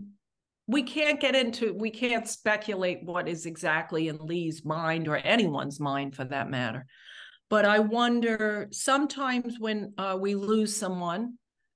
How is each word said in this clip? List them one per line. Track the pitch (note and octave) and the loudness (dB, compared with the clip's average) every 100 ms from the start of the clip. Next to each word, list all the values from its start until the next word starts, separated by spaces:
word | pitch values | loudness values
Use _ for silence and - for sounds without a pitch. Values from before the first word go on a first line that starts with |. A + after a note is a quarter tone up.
| - - _ _ _ _ - | -14 -20 _ _ _ _ -2
we | C#4 | 0
can't | B3+ D#4 D4+ D4 | 0 0 2 2
get | C4+ C4 | 4 4
into, | A#3 - A3+ | 2 0 -2
we | F3+ A3 | -2 -4
can't | A3 A#3+ A#3 A#3 | -2 0 0 -2
speculate | - A3 G#3+ G#3 G3 F#3 F3+ | -2 0 0 0 -2 0 -2
what | E3 F3 E3 | -4 -4 -2
is | E3 E3 | -4 -6
exactly | D#3+ E3+ D#3 D#3+ E3 D#3+ | -4 0 0 0 -2 -2
in | D3+ | -4
Lee's | D#3 E3+ E3 D#3 D3+ | -4 -4 -2 -6 -6
mind | D#3 D#3+ E3 D#3 | -2 0 0 0
or | D3 | 0
anyone's | - A#3 F#3 C#3 C3+ C#3+ | 2 4 4 0 -6 -4
mind | C#3+ C#3 C#3 C3+ | -2 -2 -4 -6
for | C3 | -6
that | C3+ - | -4 -2
matter. | C3 A#2+ B2 C3+ - - - - _ _ | -2 -2 -4 -12 -20 -20 -20 -20 _ _
But | G#3+ G3+ | 4 6
I | G#3+ | 6
wonder, | G#3+ A3+ A#3+ A#3+ A#3 A3 G#3+ G#3 G#3 | 4 2 4 4 2 2 0 -2 -6
sometimes | - - C#4 D4 C4+ C4 B3 A#3+ A#3 | -4 2 2 2 -2 -2 0 -2 -4
when, | A3 G#3+ G3+ G3+ | -2 -2 -4 -4
uh, | F#3+ F#3+ | -2 0
we | G3 | 0
lose | G3+ G3+ A3 G#3+ - | 0 2 2 2 0
someone, | F#3+ F3+ F3 F3 A#3+ - _ _ _ | -2 -2 -2 -2 -4 -8 _ _ _